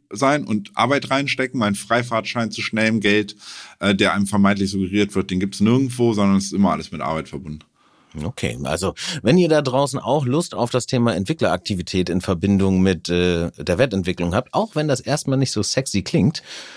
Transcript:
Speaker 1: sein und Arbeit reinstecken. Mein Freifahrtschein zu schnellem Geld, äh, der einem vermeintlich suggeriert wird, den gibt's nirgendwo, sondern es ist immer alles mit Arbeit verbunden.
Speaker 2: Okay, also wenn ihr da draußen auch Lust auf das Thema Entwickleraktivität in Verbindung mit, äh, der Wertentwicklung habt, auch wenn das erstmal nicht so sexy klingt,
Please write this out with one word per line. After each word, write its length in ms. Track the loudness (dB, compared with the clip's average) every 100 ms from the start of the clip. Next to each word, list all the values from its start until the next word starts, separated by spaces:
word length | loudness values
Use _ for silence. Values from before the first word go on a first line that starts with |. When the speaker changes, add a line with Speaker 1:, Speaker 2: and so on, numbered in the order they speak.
| _
Speaker 1:
sein 320 | -2 0 0
und 300 | 0 -4 -4
Arbeit 340 | -2 0 0 0
reinstecken. 520 | -2 -2 -2 -4 0
Mein 160 | 0 0
Freifahrtschein 720 | 0 0 2 -2 -2 -4 -4
zu 100 | -6
schnellem 380 | -4 0 2 2
Geld, 380 | 4 2 0 -8 -18 -18 -20 -2
äh, 160 | 0
der 200 | 4 2
einem 120 | 2 0
vermeintlich 440 | 4 4 4 0
suggeriert 440 | -2 -2 0 0
wird, 160 | 0 -2
den 80 | -2
gibt's 220 | -4 0
nirgendwo, 540 | 2 4 2 0 2
sondern 240 | 4 4 4
es 80 | 2
ist 60 |
immer 200 | 2 2
alles 180 | 2 -4
mit 100 | -8
Arbeit 280 | -4 -4 -6
verbunden. 320 | -10 -12 -14 -16 _ _ _ _ -10
Speaker 2:
Okay, 340 | -8 -6 -6 -4
also 300 | -4 -2 -2 -4 -8 -2
wenn 140 | 2 4
ihr 140 | 4
da 100 | 2
draußen 380 | 2 0 -2 -2
auch 260 | -2 0
Lust 300 | 2 0 -2
auf 160 | -4 -2
das 160 | -2 0
Thema 280 | 0 2
Entwickleraktivität 920 | 0 -2 0 0 0 -2 -4 -2 -2 0
in 140 | 0
Verbindung 580 | 0 0 2 2 4 4
mit, 300 | 2 2 0
äh, 400 | 0 2 0 -2
der 260 | -6 -2 0
Wertentwicklung 580 | 2 0 -2 -2 0
habt, 200 | -2 -2
auch 200 | -2 -2
wenn 140 | -2 -2
das 120 | -2
erstmal 360 | -2 -4 0 0
nicht 140 | 0
so 120 | -2
sexy 380 | -2 -2 -2 -2
klingt, 420 | 0 2 2 0 -8 -16 -18